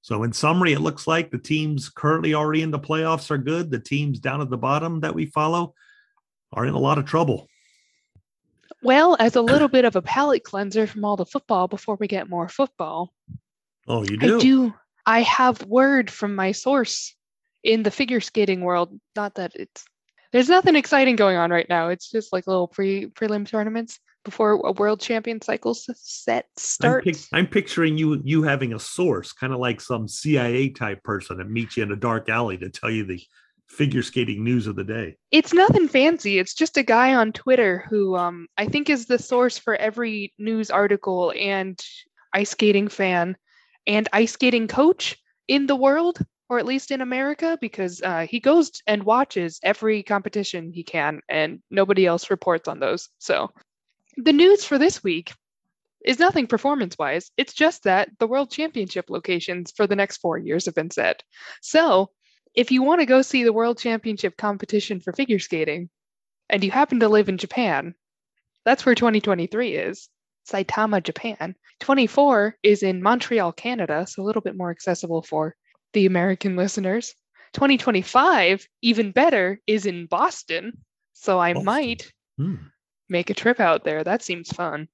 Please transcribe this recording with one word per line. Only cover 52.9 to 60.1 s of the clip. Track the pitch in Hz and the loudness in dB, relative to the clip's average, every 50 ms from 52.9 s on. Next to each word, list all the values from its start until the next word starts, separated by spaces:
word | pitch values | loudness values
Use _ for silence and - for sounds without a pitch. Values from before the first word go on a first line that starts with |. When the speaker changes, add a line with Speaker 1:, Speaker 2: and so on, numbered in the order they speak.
| - - - _ _ _ | -4 -4 -8 _ _ _
Speaker 2:
So | - - - - - - _ _ _ _ _ _ _ _ _ _ _ _ _ | -2 0 0 0 0 -4 _ _ _ _ _ _ _ _ _ _ _ _ _
the | - 233 311 | 0 2 4
news | 285 285 349 370 415 403 - | 6 6 8 8 6 6 4
for | - 294 269 | -2 0 2
this | 294 359 - - | 2 2 0 -2
week | - 196 165 165 175 - - _ _ _ _ _ _ _ _ _ _ _ _ _ - | -4 -4 -4 -4 -6 -12 -20 _ _ _ _ _ _ _ _ _ _ _ _ _ -2
is | - 254 233 | -2 2 4
nothing | 339 381 - 330 247 | 2 4 4 0 0
performance-wise. | 220 240 214 - 277 294 277 208 175 - - 156 135 143 175 - - _ | 0 -2 0 0 0 0 0 -4 -6 -6 -6 -4 -4 -4 -4 -6 -6 _
It's | - 269 - | -4 -4 -4
just | - - 302 330 - - _ | 0 2 2 2 2 0 _
that | 208 185 190 - - _ _ | 2 2 2 0 -2 _ _
the | 233 220 | -2 0
World | 247 277 277 - | 0 -2 -2 -4
Championship | - - 311 320 - 240 196 180 - 185 - - | -6 -6 -6 -6 -4 -6 -6 -6 -6 -10 -8 -6
locations | - 175 - - 180 170 - - 180 180 175 - | -10 -8 -4 -4 -4 -4 -4 -6 -8 -8 -10 -12
for | - - 208 | -2 -2 0
the | 185 202 | 0 2
next | 202 196 - | 0 0 -2